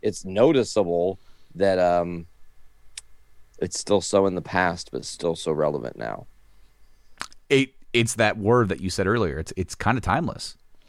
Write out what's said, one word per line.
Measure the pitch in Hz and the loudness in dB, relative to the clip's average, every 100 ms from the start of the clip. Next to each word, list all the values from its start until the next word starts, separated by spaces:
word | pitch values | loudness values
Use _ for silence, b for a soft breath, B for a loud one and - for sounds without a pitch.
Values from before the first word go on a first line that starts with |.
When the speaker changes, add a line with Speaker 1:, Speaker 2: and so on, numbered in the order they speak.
Speaker 1:
it's | - - 98 | -4 -6 -6
noticeable | 95 131 143 107 - 90 85 87 98 - - - | 4 4 6 2 0 2 2 0 -2 -12 -20 -20
that, | 85 98 92 | -2 2 4
um, | 90 87 87 85 85 - - - - - - - - - - - - - | 4 2 0 -6 -12 -18 -20 -20 -20 -20 -20 -20 -20 -20 -20 -20 -20 -8
it's | 90 - | -6 -6
still | - 101 | 0 0
so | - 101 98 | 2 2 2
in | |
the | 90 | 0
past, | 85 92 90 87 - | -2 0 0 0 -8
but | 65 - | -10 -10
still | - 85 82 | -6 -4 -2
so | - | -2
relevant | 76 76 73 60 50 | 0 0 0 -8 -10
now. | 55 50 50 - - - - _ - - - - - - _ | -10 -10 -14 -20 -20 -20 -20 _ -20 -20 -20 -16 -14 -16 _
Speaker 2:
It, | 139 135 - - | 2 2 -4 -2
it's | 117 117 - | 0 0 2
that | 110 101 | 2 2
word | 101 123 107 | 2 4 4
that | 92 | 0
you | 92 | -4
said | - 92 | -2 0
earlier. | 117 95 71 | 2 0 -2
It's, | 85 - | -8 -6
it's | 87 - | -8 -2
kinda | - 123 | -2 0
timeless. | - 110 170 - - - - - | 0 0 -2 -6 -12 -16 -20 -20